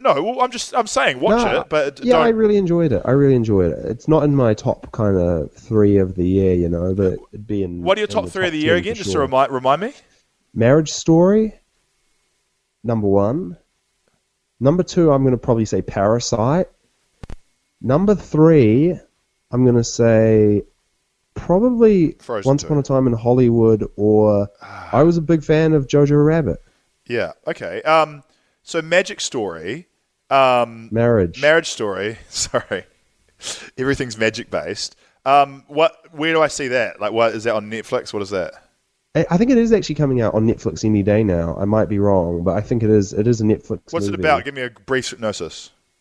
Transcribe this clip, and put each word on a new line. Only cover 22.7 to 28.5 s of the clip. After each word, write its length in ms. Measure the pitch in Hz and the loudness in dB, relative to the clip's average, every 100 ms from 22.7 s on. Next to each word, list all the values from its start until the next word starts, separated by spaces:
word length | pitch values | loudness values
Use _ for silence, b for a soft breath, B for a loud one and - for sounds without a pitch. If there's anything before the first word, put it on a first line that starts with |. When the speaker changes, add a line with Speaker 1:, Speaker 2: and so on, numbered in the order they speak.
| 147 | -2
Speaker 2:
a 60 | |
Time 240 | 135 135 131 | 0 0 0
in 60 | |
Hollywood, 720 | 117 120 127 123 117 113 107 107 - | 0 2 4 4 4 4 2 -2 -2
or 540 | 104 107 107 101 101 - | 2 4 4 2 -2 -8
Speaker 1:
Ah. 280 | - - - | -20 -20 -2
Speaker 2:
I 100 | 123 | 2
was 140 | 165 170 | 4 2
a 40 | |
big 220 | 156 165 | 0 -2
fan 300 | 143 156 160 | 0 0 2
of 140 | 156 131 | 0 2
Jojo 360 | 147 143 147 | 2 4 4
Rabbit. 380 | 147 165 120 78 _ _ _ _ - | 2 2 -2 -6 _ _ _ _ -8
Speaker 1:
Yeah, 240 | 117 85 - - | -4 -4 -8 -10
okay. 340 | 170 90 98 | -10 -8 -6
Um, 420 | 147 160 151 147 _ _ _ | 0 2 0 -6 _ _ _